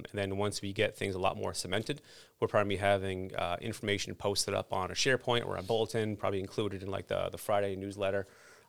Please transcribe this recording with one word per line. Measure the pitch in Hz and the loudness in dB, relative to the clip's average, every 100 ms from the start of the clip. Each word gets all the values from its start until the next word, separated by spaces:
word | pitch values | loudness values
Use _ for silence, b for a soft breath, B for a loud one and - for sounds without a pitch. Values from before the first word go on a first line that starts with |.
| 90 | -8
and | 101 | -4
then | 98 98 | -2 0
once | 104 - | 0 -2
we | 101 | -4
get | 104 104 - | 2 2 2
things | 98 | -4
a | 92 | 0
lot | 95 104 | 0 0
more | 95 | -4
cemented, | 92 92 101 107 - B B B B | -4 -2 -2 -2 -8 B B B B
we're | 113 | 2
probably | 107 101 95 | 4 4 4
having, | 101 101 95 92 92 - | 4 4 2 -4 -4 -2
uh, | 87 87 | -2 -2
information | 113 104 107 101 - 95 | -4 -4 -2 -2 -2 -2
posted | 101 98 - | -2 0 0
up | 101 - | 0 0
on | 98 92 | -2 -2
a | |
SharePoint | - 139 127 - 120 95 | 0 2 2 2 0 0
or | 92 | -4
a | |
bulletin, | 92 113 110 113 107 101 | 0 2 2 0 0 0
probably | 101 98 | 0 0
included | 95 - 101 95 | -2 -2 -2 -2
in, | 95 | -6
like, | 95 - | -6 -2
the, | 95 92 | -2 -2
the | - | -4
Friday | - 104 101 95 | 2 2 2 -2
newsletter, | 101 98 98 101 98 B B B | -6 -2 0 0 -4 B B B